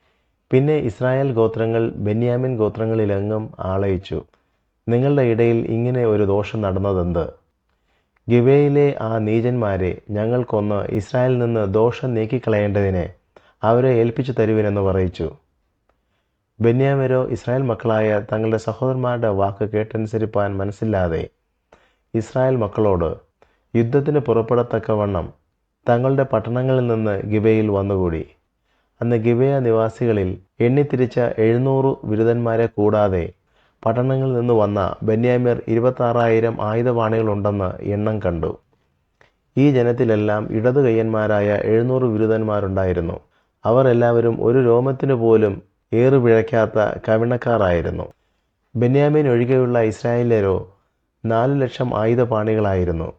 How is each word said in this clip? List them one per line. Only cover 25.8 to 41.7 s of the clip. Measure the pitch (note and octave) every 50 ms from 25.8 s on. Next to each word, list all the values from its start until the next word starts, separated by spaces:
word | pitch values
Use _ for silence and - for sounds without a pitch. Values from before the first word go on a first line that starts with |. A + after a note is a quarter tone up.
| - -
തങ്ങളുടെ | A#2+ A#2+ B2+ C3+ C#3 C#3
പട്ടണങ്ങളിൽ | C3+ - - A2 G#2 A2+ A#2 B2 B2+ C3 C3 C3 B2
നിന്ന് | A#2+ A2+ A2+ A2 G#2+ G2+ G2
ഗിബയിൽ | - G#2 G#2 G#2+ G2+ A2 A2 A2 G#2+ G#2+
വന്നുകൂടി. | G2+ G2 G2 G2+ G2+ F#2+ F#2 F2 D#2+ D#2+ D2+ - _ _ _ _ _ _ _ _ _ _ _ _ _ -
അന്ന് | A#2+ A#2+ A#2+
ഗിബയ | A2+ G#2+ A#2+ A#2+ A#2 C3 C#3 C#3 C#3
നിവാസികളിൽ | B2+ A#2 A2+ A2+ A2 A2+ - - B2+ A#2 A2 G#2 F#2+ F#2 G2 F#2+ - _ _ -
എണ്ണിത്തിരിച്ച | A#2 A#2+ C3 C#3+ C#3+ C#3+ - B2+ B2+ B2 - B2+ A#2+ A#2 - -
എഴുന്നൂറ് | A2 A2+ A#2 A#2+ C3 C3+ C3+ C3+ C3+ C3+ - - -
വിരുദ്ധന്മാരെ | A2 G#2+ G#2+ A2+ A#2 A#2 A#2+ A#2 A2+ A2+ A2+ A#2
കൂടാതെ | A2+ - - G#2 G#2 G#2+ G#2+ G#2 G2+ F#2+ F2+ E2 F#2 - _ _ _ _ _ _ _ _ _ -
പട്ടണങ്ങളിൽ | A2 A2+ B2 B2 C3 C3+ C3 C3 C3+
നിന്ന് | B2+ A#2+ A#2 A#2+ A#2+
വന്ന | A2 G#2 G2+ G2+ G2+ F#2 E2+ - -
ബെന്യാമ്യർ | G#2+ G#2+ A2 A2 A#2+ B2 B2 B2 B2 A#2+ A#2 - - -
ഇരുപത്താറായിരം | A2+ A#2 A#2+ B2+ B2 - B2 A#2+ A#2 A#2+ A#2 A#2 A2+ A2+ A2+ A2+ A2+ -
ആയുധപാണികളുണ്ടെന്ന് | G#2 G#2 A2 A#2 A#2+ B2+ A#2+ A#2 A2+ A2 A2 A2 A2+ G#2+ G2+ G2+ G2+ G#2 G2+ G2+ F#2+ F2+ - -
എണ്ണം | - G2+ G#2 G#2 G#2 A2 A2 G#2
കണ്ടു. | G2 F#2 F2 E2 - - - - _ _ _ _ _ _ _ _ _ _ _ _ _ _ _ _ _ _ -
ഈ | B2+ C#3 D3
ജനത്തിലെല്ലാം | C3+ B2+ A#2+ A#2+ A#2+ B2+ C3 A2+ A2 G#2 G#2+ G#2+ G#2 G#2+ G#2+ -
ഇടതു | - A2 G#2+ B2 B2+ D3
കയ്യന്മാരായ | C#3 A#2+ A2+ A2+ A2+ A2+ A2+ G#2+ G#2+ G#2 G#2 G#2 G2+ G#2 G#2 - -
എഴുന്നൂറ് | -